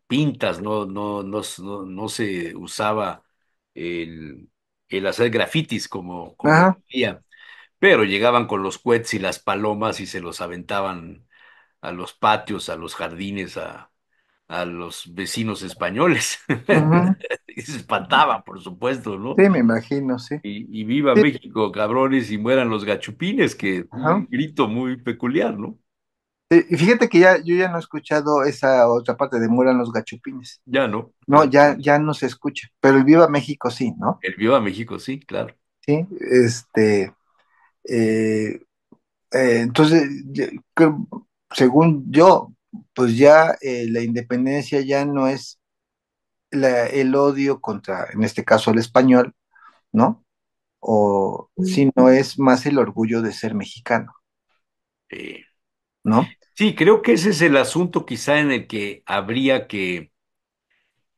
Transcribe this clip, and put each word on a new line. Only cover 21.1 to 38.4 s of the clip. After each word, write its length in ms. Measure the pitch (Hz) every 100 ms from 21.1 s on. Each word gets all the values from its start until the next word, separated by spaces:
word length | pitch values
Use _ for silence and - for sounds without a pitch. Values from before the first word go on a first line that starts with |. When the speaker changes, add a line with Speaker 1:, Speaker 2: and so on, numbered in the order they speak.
Speaker 2:
Sí. 80 | 127
Speaker 1:
México, 480 | 147 123 - 110 104
cabrones, 580 | 92 107 120 135 135 107
y 80 | 107
mueran 320 | 110 131 120
los 140 | 110
gachupines, 680 | 101 101 - - 175 262 156 -
que 320 | 98 92 -
Speaker 2:
Ajá. 240 | 120 143
Speaker 1:
un 120 | 185 -
grito 380 | 123 151 151 120
muy 280 | 113 127 127
peculiar, 560 | 120 117 123 147 226 98
¿no? 200 | - 220 _ _ _ _ _ _ -
Speaker 2:
Sí, 140 | 165 165
y 60 | 165
fíjate 320 | 175 240 247
que 100 | 170
ya, 160 | 185 180
yo 120 | 165 175
ya 120 | 185
no 80 | 170
he 40 |
escuchado 600 | 160 151 - 151 147 147
esa 440 | 139 131 135 127 120
otra 280 | 120 120 117
parte 220 | 135 120
de 100 | 113
"mueran 280 | 120 127 127
los 140 | 120
gachupines". 720 | 117 110 117 - 135 120 - -
Speaker 1:
Ya 200 | 127 127
no. 260 | 104 120 _ -
Speaker 2:
No, 180 | 143
ya, 320 | 147 139 147 139
ya 180 | 143 147
no 160 | 151
se 120 | 147 131
escucha, 420 | - 147 143 - _
pero 180 | 135 135
el 60 |
"Viva 240 | 135 160 160
México" 420 | 147 120 143 120
sí, 240 | 120 127 117
¿no? 260 | 101 - 92
Speaker 1:
El 100 | 92
"Viva 240 | 110 135
México" 400 | 104 95 117 92
sí, 180 | - 135
claro. 380 | - 98 117 - _ _
Speaker 2:
Sí, 260 | - 151 185 -
este, 920 | - 127 120 117 - - 107 104 95 - _ _ _ _ _ _
eh, 760 | - 117 110 110 110 110